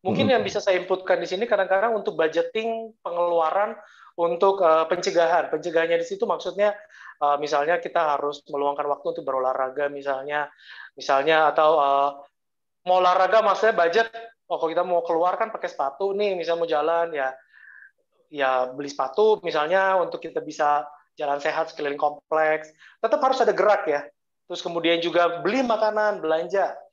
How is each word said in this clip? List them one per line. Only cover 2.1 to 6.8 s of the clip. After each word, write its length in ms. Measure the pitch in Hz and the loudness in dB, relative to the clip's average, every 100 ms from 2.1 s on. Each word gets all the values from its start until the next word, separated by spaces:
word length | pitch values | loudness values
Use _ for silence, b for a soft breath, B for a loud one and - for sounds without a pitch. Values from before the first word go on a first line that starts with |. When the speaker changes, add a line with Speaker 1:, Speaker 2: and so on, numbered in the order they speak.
| 156 | -2
Speaker 1:
budgeting 720 | 160 160 165 220 226 226 226 220 180 | 0 0 -2 -2 -4 -6 -10 _ -8
pengeluaran 720 | 170 175 170 160 180 214 226 B B B - | -2 0 2 2 0 -2 -4 B B B -4
untuk, 480 | 170 170 196 196 170 | -2 2 2 4 4
eh, 200 | 160 165 | 4 2
pencegahan. 580 | 180 175 170 165 170 147 | 0 0 2 4 2 0
Pencegahannya 480 | 156 165 160 165 170 | -4 -2 0 2 0
di 60 | 170 | -2
situ 160 | 196 220 | -6 -4
maksudnya, 480 | 165 185 175 208 208 | -4 -4 0 0 0